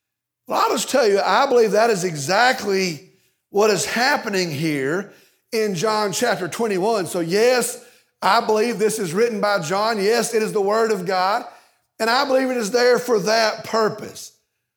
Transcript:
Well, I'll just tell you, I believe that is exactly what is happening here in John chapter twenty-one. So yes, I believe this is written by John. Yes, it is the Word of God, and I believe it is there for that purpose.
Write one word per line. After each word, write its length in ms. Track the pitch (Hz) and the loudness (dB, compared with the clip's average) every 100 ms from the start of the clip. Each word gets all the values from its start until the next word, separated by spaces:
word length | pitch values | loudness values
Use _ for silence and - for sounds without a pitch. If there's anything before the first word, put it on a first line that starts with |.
| _ _ _ _ - | _ _ _ _ -8
Well, 140 | - | -2
I'll 100 | 440 | 0
just 200 | 302 - | 0 0
tell 180 | 262 233 | 2 2
you, 120 | 196 | 2
I 260 | 175 202 277 | 2 2 4
believe 240 | 247 220 | 4 4
that 180 | 196 233 | 4 2
is 160 | 208 | 2
exactly 1040 | 180 151 139 196 247 247 202 190 185 147 - _ _ _ _ | -2 -6 -2 2 2 2 -2 -2 -2 -6 -14 _ _ _ _
what 220 | 196 214 | 2 2
is 160 | 190 - | 2 0
happening 640 | 220 254 285 233 196 180 | -2 0 0 -2 -2 -2
here 640 | 139 160 147 135 175 202 - _ _ _ | -2 -2 -2 -2 -4 -6 -16 _ _ _
in 220 | 226 214 | -4 -2
John 380 | 180 220 214 208 | -2 -2 0 -2
chapter 360 | 180 240 185 175 | 0 -2 -2 -4
twenty-one. 580 | - 226 190 196 226 175 | -4 -2 0 0 0 -2
So 140 | 185 | -4
yes, 640 | 165 190 233 254 226 - - _ _ _ | -2 2 2 2 -2 -6 -16 _ _ _
I 240 | 190 214 | 2 2
believe 340 | 220 214 233 202 | 2 0 0 0
this 200 | 214 214 | -2 -2
is 160 | 185 | -4
written 260 | 175 240 214 | 0 0 0
by 200 | 208 202 | -2 -2
John. 360 | 156 190 220 226 | -2 -2 0 0
Yes, 380 | 190 233 220 | 0 0 0
it 80 | 226 | -2
is 100 | 214 | -2
the 80 | 175 | -2
Word 320 | 196 214 226 | 0 2 0
of 140 | 208 180 | 0 -2
God, 400 | 185 185 226 254 - _ _ _ - | 0 0 -2 -6 -16 _ _ _ -4
and 120 | 226 | 0
I 160 | 247 269 | 0 2
believe 240 | 262 262 | 2 0
it 80 | 247 | -2
is 140 | 208 | -2
there 260 | 240 240 240 | 2 4 2
for 200 | 240 220 | 2 0
that 440 | 180 226 220 208 | 2 2 0 -2
purpose. 720 | - 220 214 - 104 - - _ _ _ _ | -4 0 0 -2 -10 -16 -20 _ _ _ _